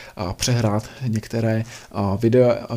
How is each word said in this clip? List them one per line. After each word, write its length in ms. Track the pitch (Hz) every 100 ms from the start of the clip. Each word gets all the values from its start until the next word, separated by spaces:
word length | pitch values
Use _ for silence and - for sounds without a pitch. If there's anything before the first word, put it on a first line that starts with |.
| - -
a 180 | 92
přehrát 500 | - - 117 110 104 - - 127
některé, 560 | 110 - 113 113 110 117 - -
a 240 | - 101 101
videa, 520 | 113 123 123 110 -